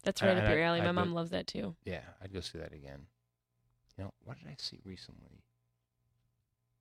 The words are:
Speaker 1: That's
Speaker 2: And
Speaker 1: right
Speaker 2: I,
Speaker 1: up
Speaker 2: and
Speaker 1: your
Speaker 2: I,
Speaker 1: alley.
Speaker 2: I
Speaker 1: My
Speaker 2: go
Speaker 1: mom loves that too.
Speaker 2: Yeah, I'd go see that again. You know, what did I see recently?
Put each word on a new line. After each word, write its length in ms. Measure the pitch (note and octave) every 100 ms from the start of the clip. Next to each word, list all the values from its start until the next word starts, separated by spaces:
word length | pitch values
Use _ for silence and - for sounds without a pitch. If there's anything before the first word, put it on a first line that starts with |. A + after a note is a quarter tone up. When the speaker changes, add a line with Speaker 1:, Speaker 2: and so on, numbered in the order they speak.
Speaker 1:
That's 180 | G3 -
Speaker 2:
And 60 | G3+
Speaker 1:
right 80 | F#3
Speaker 2:
I, 20 |
Speaker 1:
up 60 | -
Speaker 2:
and 60 | D#3
Speaker 1:
your 80 |
Speaker 2:
I, 40 | E3+
Speaker 1:
alley. 120 | E3+
Speaker 2:
I 60 | F3
Speaker 1:
My 20 |
Speaker 2:
go 60 |
Speaker 1:
mom 200 | F3+ F3
loves 160 | E3+ E3+
that 160 | F3+ F3
too. 300 | - G3+ E3 -
Speaker 2:
Yeah, 160 | E2 B1+ -
I'd 100 | G2
go 60 | F#2+
see 180 | - E2
that 160 | D#2
again. 320 | D2+ C#2 C#2 D#2+ _ _ _ _ _ _ _ _ -
You 100 | G2
know, 80 | -
what 160 | - -
did 80 | -
I 80 | C#3
see 220 | - -
recently? 600 | F#2+ F2+ - - - - _ _ _ _ _ _ _ _ _ _ _ _ _ _